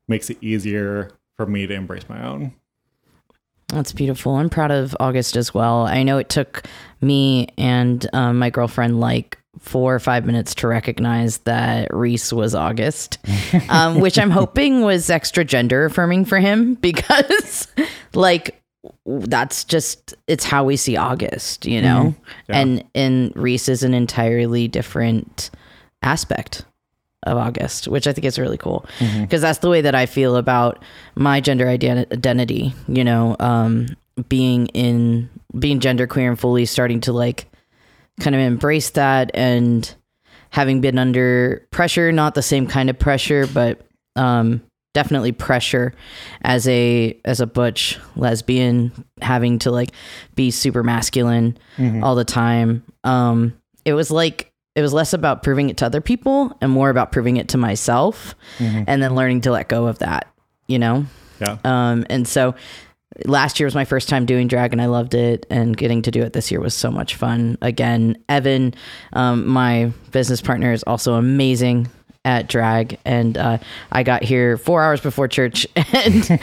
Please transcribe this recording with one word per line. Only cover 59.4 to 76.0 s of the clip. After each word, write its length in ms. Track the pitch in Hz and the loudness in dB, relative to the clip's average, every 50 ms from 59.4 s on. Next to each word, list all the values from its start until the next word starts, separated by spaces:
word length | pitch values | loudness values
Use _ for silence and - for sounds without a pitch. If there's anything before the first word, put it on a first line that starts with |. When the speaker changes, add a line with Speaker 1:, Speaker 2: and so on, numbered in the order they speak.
Speaker 2:
to 100 | 117 131 | 0 0
let 160 | 120 107 - - | 0 0 -2 -2
go 200 | 113 117 117 120 | -2 0 0 0
of 120 | 110 - | -2 -2
that, 280 | - - 80 69 - - _ _ _ _ _ _ _ - | -4 -4 -4 -4 -6 -8 _ _ _ _ _ _ _ -2
you 120 | 127 127 | 0 0
know? 260 | 120 117 117 135 143 139 - - - - - - | 2 2 2 0 -2 -4 -8 -16 -20 -20 -10 -6
Speaker 1:
Yeah. 160 | 101 101 104 104 - | -6 -6 -4 -4 -2
Speaker 2:
Um, 400 | 127 131 123 123 120 120 117 117 - | 0 0 2 2 2 0 0 -2 -2
and 160 | - 131 123 120 | -2 -2 -2 0
so 280 | - 143 127 127 127 - - - - - - - _ _ _ _ - - - | 0 0 2 0 0 -4 -10 -20 -20 -20 -20 -20 _ _ _ _ -16 -10 -4
last 320 | - 139 143 135 147 - - | 0 2 2 2 0 0 -2
year 80 | 151 139 | -2 0
was 80 | 127 | 0
my 100 | 139 139 | -2 -2
first 240 | - - 131 - - | 0 -2 -2 -2 0
time 160 | 151 135 123 | 0 0 0
doing 240 | 120 127 127 123 120 | 2 2 2 2 2
drag 240 | 123 123 123 117 - | 0 0 0 0 0
and 80 | 117 | 0
I 60 | 120 123 | 0 0
loved 260 | 120 120 120 123 123 | 0 0 0 0 0
it. 320 | 120 120 120 117 110 - - | 0 2 2 0 -2 -4 -4
And 280 | - 123 117 120 113 107 | -2 0 0 0 0 0
getting 240 | - 120 117 117 | 0 0 0 0
to 100 | 110 120 | 0 0
do 100 | 113 117 117 | 0 -2 -2
it 100 | 117 - | -2 -2
this 180 | 117 110 - | -4 -4 -2
year 80 | - 87 | -2 -2
was 140 | - - - | -2 -4 -4
so 180 | - - 120 | -2 -4 -4
much 240 | 117 - - - - | -2 -4 -4 -6 -6
fun. 420 | - - 117 117 117 117 117 117 - | -4 -2 -2 0 0 0 -2 -2 -2
Again, 560 | - 123 117 - 123 120 120 117 113 113 113 - _ - | -4 -4 -2 -2 0 0 2 2 2 0 0 -2 _ -2
Evan, 460 | 143 143 127 139 135 131 131 127 120 - - - - - - - - | -2 0 2 2 2 2 2 0 -2 -6 -12 -20 -20 -20 -16 -8 -4
um, 340 | - 127 123 123 120 - - | -2 0 0 0 0 0 0
my 460 | 131 131 127 123 120 117 117 120 117 - - - | 2 2 2 2 2 2 0 0 -2 -6 -8 -4
business 300 | - 131 131 117 127 117 | -2 0 0 0 -2 -2
partner, 320 | - - 127 120 85 123 117 | -2 -2 -2 0 0 0 0
is 100 | 110 - | 0 -2
also 300 | - 117 113 - 127 120 | -2 -4 -2 0 0 2
amazing 720 | 117 117 127 135 139 135 131 127 117 127 123 123 123 120 123 - - _ _ - _ - | 2 2 2 2 2 2 2 2 2 2 2 2 0 0 -2 -6 -14 _ _ -14 _ -2
at 240 | 127 127 120 104 101 | 0 0 0 0 -2
drag. 480 | - 123 113 113 113 113 113 117 - - - | 0 0 2 2 2 2 0 -2 -6 -8 -4
And, 320 | 135 131 120 117 117 113 - | -2 0 2 2 0 0 0
uh, 220 | - 117 117 113 - - - - - - - | 0 0 0 -2 -4 -8 -18 -18 -10 -4 -2
I 100 | 127 127 | 0 0
got 200 | 127 123 - - | 2 0 0 0
here 340 | 113 135 127 123 120 120 107 | 0 2 2 4 2 2 0
four 260 | - - 170 170 156 | 0 0 2 4 4
hours 160 | 156 151 143 | 2 2 0
before 300 | - 147 127 - 139 127 | -2 -4 -2 -2 -2 0
church 360 | - - 131 123 117 - - - | 0 0 0 0 0 -2 -4 -2
<laughs> 40 | - - 156 - - | 0 -2 0 0 0
and, 460 | 262 | 2